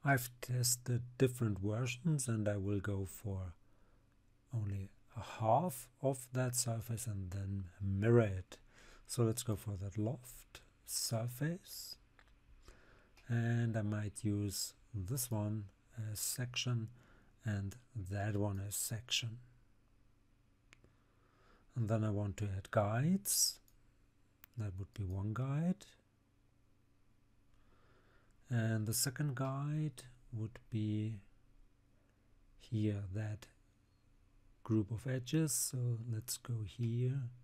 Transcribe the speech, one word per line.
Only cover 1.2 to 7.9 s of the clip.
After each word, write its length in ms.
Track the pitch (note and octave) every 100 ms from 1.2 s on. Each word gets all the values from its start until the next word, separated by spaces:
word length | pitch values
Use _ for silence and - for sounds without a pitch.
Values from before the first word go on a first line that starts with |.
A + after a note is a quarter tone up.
| C3 B2+ A2+ F#2+
versions, 720 | G2 G#2+ B2+ - E3+ D3+ C3+
and 200 | A2 G#2
I 80 | G#2
will 220 | G2 G#2
go 280 | G2+ G2 F#2+
for 480 | - G#2 F#2+ F#2 - - - - - - _ - - _
only 340 | A#2 G2+ G2 G2 - - -
a 40 |
half 680 | - - A2 B2 F3+ B2+ - _
of 280 | C3 C3+ -
that 220 | C3 B2+
surface 540 | B2 - A2+ G#2 A2+ -
and 240 | G2 F#2+
then 320 | G2 G2 G2 F#2 -
mirror 380 | G2